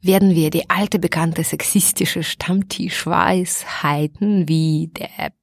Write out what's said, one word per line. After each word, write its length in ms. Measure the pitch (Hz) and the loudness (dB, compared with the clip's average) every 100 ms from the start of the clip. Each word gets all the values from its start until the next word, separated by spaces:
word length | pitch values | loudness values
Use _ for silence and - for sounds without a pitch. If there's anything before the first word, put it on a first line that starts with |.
werden 320 | 180 196 196 | 4 4 6
wir 160 | 165 156 | 4 2
die 180 | 160 - | 0 0
alte 300 | 185 202 202 | -2 0 0
bekannte 440 | 170 160 165 165 | 0 0 -2 -2
sexistische 800 | 160 151 - 202 - - 170 - | -4 -4 -2 0 0 0 -2 -2
Stammtischweisheiten 2250 | 160 - - 185 190 - 180 - - 170 - 185 180 - - - 151 147 151 - 208 202 156 | -6 -6 -2 -2 -2 -6 -6 -6 -2 0 2 2 -2 -6 -8 -4 -2 0 -2 -2 0 2 2
wie 400 | 160 160 156 160 | 2 2 0 -2
der 440 | - - - - _ | -8 -14 -8 -10 _